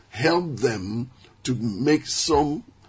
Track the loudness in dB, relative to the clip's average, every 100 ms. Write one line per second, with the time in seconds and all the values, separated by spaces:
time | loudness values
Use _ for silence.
0 | _ 0 2 2 0 0 0 0 -4 -6
1 | -6 -12 -20 _ -4 -2 -2 0 2 2
2 | 2 -4 2 2 2 -2 -8 -20